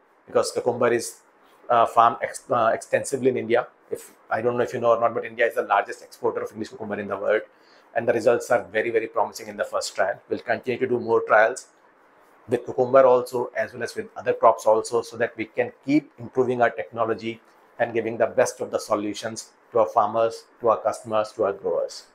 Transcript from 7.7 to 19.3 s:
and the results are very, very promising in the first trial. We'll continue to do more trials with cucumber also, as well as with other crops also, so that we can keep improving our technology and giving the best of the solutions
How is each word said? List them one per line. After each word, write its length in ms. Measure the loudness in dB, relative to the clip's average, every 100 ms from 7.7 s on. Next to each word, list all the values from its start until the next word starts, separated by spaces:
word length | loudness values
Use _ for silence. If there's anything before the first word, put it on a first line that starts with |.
| _ _
and 120 | -4 0
the 60 |
results 380 | 2 2 2 2
are 140 | -2
very, 260 | 0 -2 0
very 160 | -2 -2
promising 420 | -2 -4 -6 -10
in 80 | -8
the 80 |
first 300 | -6 -6 -4
trial. 260 | -2 -2 -4 -6
We'll 120 | -6
continue 400 | -4 -4 -4 -2
to 60 | -2
do 140 | -2
more 220 | 0 0
trials 460 | 4 4 4 0 -12 _ _ _ _ _ _ _ -4
with 160 | -4
cucumber 400 | -2 -2 4 6
also, 460 | 8 6 2 -6 -4 -6
as 160 | -6
well 100 | -6
as 120 | -10
with 140 | -8 -10 -6
other 160 | -4
crops 340 | 4 4 4 4
also, 360 | 2 2 -2
so 140 | -2 -2
that 200 | -4 -4
we 100 | -6
can 260 | -4 -4 -4
keep 280 | 0 0 0 -12
improving 440 | -4 0 2 4
our 80 | 2
technology 720 | 0 -8 -4 -2 -4 -6 -10 _ _ _ -4
and 140 | -2
giving 240 | -2 -2 0
the 100 | 0
best 340 | 2 0 -2
of 100 | -6
the 80 | -6
solutions 720 | -2 -4 -4 -8 -10